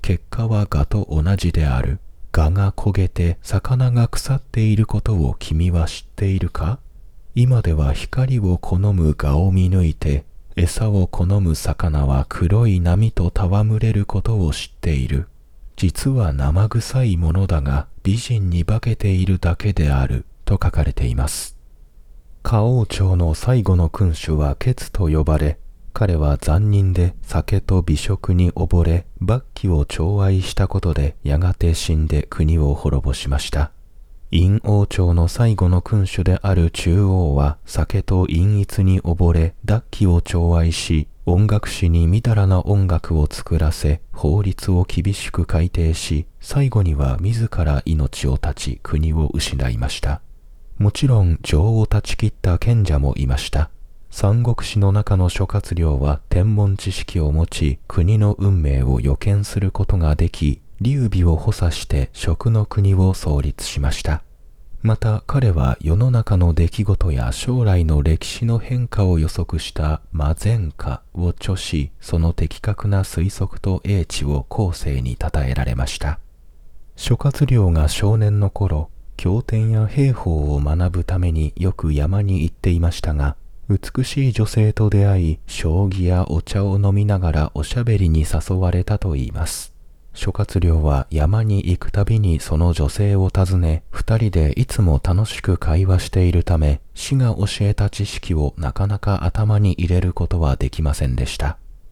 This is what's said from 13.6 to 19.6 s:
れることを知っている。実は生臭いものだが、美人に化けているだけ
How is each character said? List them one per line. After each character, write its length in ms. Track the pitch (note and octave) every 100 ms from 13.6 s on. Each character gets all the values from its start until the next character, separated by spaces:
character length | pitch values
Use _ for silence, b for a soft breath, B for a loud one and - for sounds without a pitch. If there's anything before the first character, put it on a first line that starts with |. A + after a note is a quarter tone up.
| G#2+ G#2+
れ 120 | A2+
る 140 | G#2 G2
こ 160 | G2
と 240 | A2+ A2 D#2+
を 60 |
知 180 | - -
っ 60 | -
て 140 | F2
い 140 | C#2 B1
る。 180 | C2+ - - - - -
実 380 | - F2+ - C#3
は 200 | C3 F2
生 360 | C2+ C2+ E2+ G#2+
臭 340 | A#2 - C3
い 140 | A#2 E2+
も 160 | E2
の 160 | F#2 F#2+
だ 120 | E2
が、 280 | C#2 C#2 - -
美 140 | F#2+ A2+
人 320 | - A2+ F#2
に 140 | E2+
化 140 | E2+ A2
け 160 | A#2
て 160 | G#2+ G2+
い 160 | F#2 F#2
る 140 | F#2
だ 160 | E2+
け 160 | E2